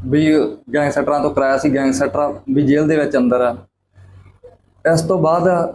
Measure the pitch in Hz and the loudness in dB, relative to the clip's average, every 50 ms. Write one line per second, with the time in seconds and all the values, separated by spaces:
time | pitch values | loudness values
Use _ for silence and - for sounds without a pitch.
0 | - 131 139 151 156 156 156 151 120 107 - - - - 120 147 147 143 - 147 | -4 0 0 0 2 2 2 2 0 -2 -4 -10 -14 -6 -4 -2 -2 0 -2 -2
1 | 143 143 147 147 143 147 147 139 135 135 135 135 - 151 135 139 135 135 131 135 | -2 -2 -2 0 -2 -2 0 0 0 0 0 0 0 0 0 0 0 0 0 0
2 | 143 135 - 143 147 143 147 - - - 131 143 147 131 143 151 156 151 160 156 | -2 -2 -2 -2 -4 -4 -4 -8 -6 -2 0 0 2 2 2 2 2 2 0 0
3 | 143 - - 131 123 123 123 123 123 123 117 - - _ _ _ _ _ _ - | 0 0 0 0 2 2 2 2 0 -2 -2 -6 -14 _ _ _ _ _ _ -20
4 | - - - - - - _ _ _ - - _ _ _ _ _ _ 160 165 160 | -20 -20 -20 -20 -20 -20 _ _ _ -20 -20 _ _ _ _ _ _ 0 0 0
5 | 165 165 190 180 156 160 165 175 170 185 180 175 165 - | 0 0 0 0 2 2 2 2 2 2 2 2 -2 -4